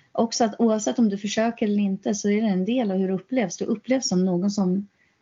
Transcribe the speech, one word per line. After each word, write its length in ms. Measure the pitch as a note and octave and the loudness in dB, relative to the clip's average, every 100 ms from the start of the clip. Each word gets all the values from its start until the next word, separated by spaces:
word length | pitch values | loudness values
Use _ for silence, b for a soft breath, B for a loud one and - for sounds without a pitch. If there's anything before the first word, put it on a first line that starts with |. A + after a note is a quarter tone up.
| B | B
också 320 | - A#3 - | -2 -2 0
att 160 | A3+ - | 0 2
oavsett 400 | A#3 A3 G#3+ B3+ | 2 2 0 2
om 100 | A3+ | 2
du 80 | G3 | 0
försöker 480 | G#3 A3 A3+ A3+ G#3+ | -2 0 -2 0 0
eller 140 | G#3 | 0
inte 320 | G3+ F#3+ A#3+ G#3 | 0 -2 -4 -2
så 140 | G#3 | 0
är 120 | G#3 | 0
det 60 | A3+ | 2
en 180 | F#3 F#3 | 0 0
del 260 | B3+ G#3+ | 0 0
av 60 | F#3+ | 0
hur 100 | F#3+ | 0
du 60 | |
upplevs. 440 | F#3+ - B3+ F#3+ - | -2 -4 -2 -2 -4
Du 80 | G3 | -4
upplevs 420 | - - C4 B3+ | -4 -2 -2 0
som 160 | F3+ F#3 | 2 2
någon 260 | F3 G3+ | 0 0
som 360 | G#3 F#3 F#3+ G3+ _ _ _ | 0 0 0 -4 _ _ _